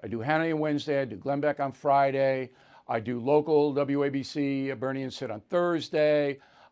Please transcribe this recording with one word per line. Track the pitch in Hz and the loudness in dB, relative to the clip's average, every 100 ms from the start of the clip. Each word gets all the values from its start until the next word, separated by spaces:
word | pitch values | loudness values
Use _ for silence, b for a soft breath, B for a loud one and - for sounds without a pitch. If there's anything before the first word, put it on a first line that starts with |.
I | 113 | -8
do | 117 | -6
Hannity | 117 156 165 | 0 0 0
on | 156 | 0
Wednesday, | 151 147 139 139 | -2 -2 -2 -2
I | |
do | 131 104 | -2 -6
Glenn | 131 143 | -4 -2
Beck | 147 139 | 0 -2
on | 139 | -4
Friday, | - 147 139 139 135 135 131 127 b b b - | -4 2 4 4 2 2 0 -4 b b b -6
I | 120 | -4
do | 107 120 | -4 -4
local | 120 147 151 151 147 | 2 2 4 4 4
W | 135 139 143 | 2 0 0
A | 143 | 0
B | 139 | -2
C, | 123 156 139 135 135 | -6 -2 -2 -2 -4
Bernie | 131 131 135 | -4 -4 -4
and | 131 | -6
Sid | - 127 | -8 -8
on | 107 - | -8 -2
Thursday, | 175 175 170 - 156 151 147 143 135 b b b | 0 2 0 -2 2 4 4 2 -2 b b b